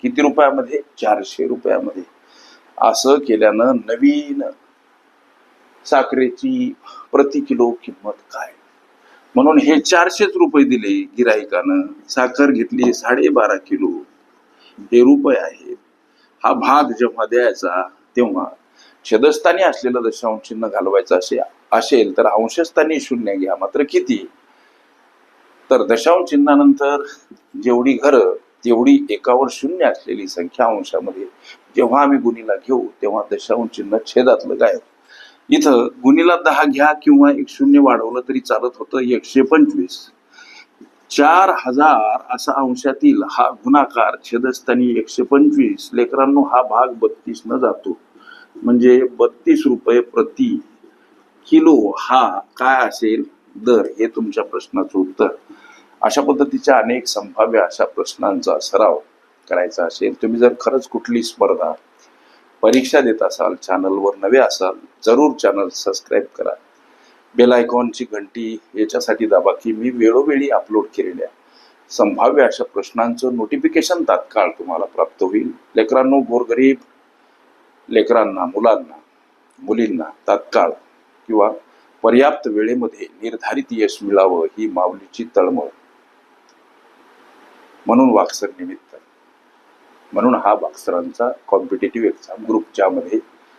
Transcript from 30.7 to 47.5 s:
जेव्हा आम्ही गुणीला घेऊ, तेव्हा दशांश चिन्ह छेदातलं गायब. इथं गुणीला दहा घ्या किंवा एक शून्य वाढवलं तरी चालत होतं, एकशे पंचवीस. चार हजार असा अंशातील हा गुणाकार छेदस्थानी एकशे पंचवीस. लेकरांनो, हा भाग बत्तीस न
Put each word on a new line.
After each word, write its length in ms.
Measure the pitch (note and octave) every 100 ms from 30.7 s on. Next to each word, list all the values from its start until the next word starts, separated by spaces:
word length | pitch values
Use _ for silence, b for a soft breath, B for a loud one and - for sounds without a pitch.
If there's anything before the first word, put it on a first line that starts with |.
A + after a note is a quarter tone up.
| G#2 F#2 - G2+ F#2 G2 _ B B _ -
जेव्हा 260 | A#2+ C3
आम्ही 160 | C#3+ C3+
गुणीला 380 | A#2 A2+ A2 G2
घेऊ, 300 | - B2+ - -
तेव्हा 220 | G#2 G#2+ G#2
दशांश 440 | G2+ - A#2 A2+ -
चिन्ह 220 | G2 A2 -
छेदातलं 500 | B2 B2+ A#2 - G2+
गायब. 200 | A2+ F2+ - _ b b b b -
इथं 380 | D3+ D3 B2 - -
गुणीला 320 | B2+ D#3 E3+ F3
दहा 280 | D#3 C#3+
घ्या 280 | D3 C3+ D3+
किंवा 380 | D3+ D3+ C#3 C#3+
एक 180 | C#3 C#3
शून्य 300 | - C#3 C#3+
वाढवलं 420 | C3+ A#2 A2+ B2
तरी 180 | B2+ C3
चालत 380 | - A2 B2 -
होतं, 200 | A2 C3+
एकशे 420 | B2 A#2+ - C3
पंचवीस. 580 | C3+ D#3 D3 G2 F2+ - - _ _ B B B B _ - _ _
चार 420 | - C#3+ F3 F#3+ - B2+
हजार 560 | B2+ D#3 B2 G#2+ B2 -
असा 220 | B2 -
अंशातील 680 | C3+ C3 B2+ C#3 C3 D3 A2 -
हा 180 | - A#2+
गुणाकार 640 | - B2 C#3+ C3+ A#2+ G#2+ -
छेदस्थानी 640 | - A#2 B2+ B2+ - B2 B2 A2+
एकशे 240 | A2 -
पंचवीस. 640 | B2 C#3 D3 D3 A2+ G2 -
लेकरांनो, 480 | A#2+ A#2+ C3+ C3+ C#3+
हा 200 | C#3 B2
भाग 320 | B2+ A2 C3
बत्तीस 480 | A#2 A2 - - A2+
न 120 | A2